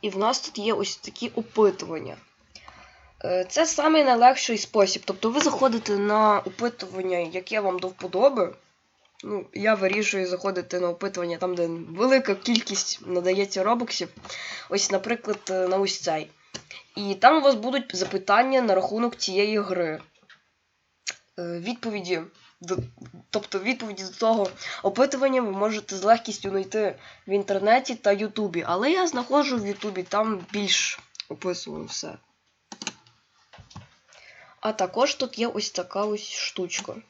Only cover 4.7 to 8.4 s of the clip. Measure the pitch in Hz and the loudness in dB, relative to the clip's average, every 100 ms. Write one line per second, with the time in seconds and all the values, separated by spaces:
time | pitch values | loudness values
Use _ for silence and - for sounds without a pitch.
4.7 | 214 190 - - 190 220 262 294 - 262 | 4 4 2 -6 -2 0 2 2 4 2
5.7 | 226 208 202 208 214 214 202 190 - 233 | 2 -2 0 2 4 4 4 0 -4 -6
6.7 | 233 185 190 185 175 170 180 185 220 196 | -6 -12 -6 -2 -2 -2 -6 -4 -2 0
7.7 | 180 185 180 185 185 269 254 | -2 -6 -8 -4 4 4 4